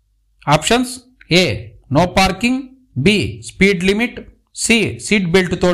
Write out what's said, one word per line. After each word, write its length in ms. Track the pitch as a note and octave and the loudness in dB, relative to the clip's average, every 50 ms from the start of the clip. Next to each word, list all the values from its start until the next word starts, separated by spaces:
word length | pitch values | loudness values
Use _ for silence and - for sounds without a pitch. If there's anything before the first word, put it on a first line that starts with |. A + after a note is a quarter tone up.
| _ _ _ _ _ _ _ _ _ C#3+ D3 | _ _ _ _ _ _ _ _ _ 0 0
ఆప్షన్స్: 400 | D#3 D#3 - A3+ B3 B3+ B3 - - - _ _ _ _ - D#3+ F3+ | 0 2 2 0 0 0 -2 -8 -14 -18 _ _ _ _ 0 2 2
ఏ 40 | F3+ C#3+ G2+ F#2 - - - - _ - C3 D3+ | 2 2 -2 -4 -8 -14 -20 -20 _ -2 0 2
నో 60 | F3 F3+ - G3 | 2 2 2 2
పార్కింగ్, 460 | F#3+ F#3+ F#3 - A#3+ A#3+ B3+ C4 C#4 - - _ _ _ - C3 C3+ | 0 0 0 -2 -2 -2 -2 -2 -6 -10 -16 _ _ _ -6 0 2
బి 120 | F#3+ G#3+ G3 B2+ G2 - - - - | 2 2 2 0 -2 -6 -12 -16 -12
స్పీడ్ 340 | - - F#3 G3 G3+ E3+ F3+ F#3+ | -2 2 2 2 2 2 0 0
లిమిట్, 280 | G3+ G#3+ A#3+ B3 - - - - - _ _ _ _ | 0 0 -2 -4 -6 -10 -18 -20 -20 _ _ _ _
సి 240 | - - - A#3 A3+ F#3+ B2+ A2+ - - - | -6 -2 0 0 0 0 -2 -6 -8 -4 -2
సీట్ 240 | G3+ G#3+ F#3+ E3 E3 | -2 0 0 2 2
బెల్ట్తో 360 | F#3+ F3+ E3+ F3+ E3+ F#3 F3+ | 2 2 0 -2 -2 0 0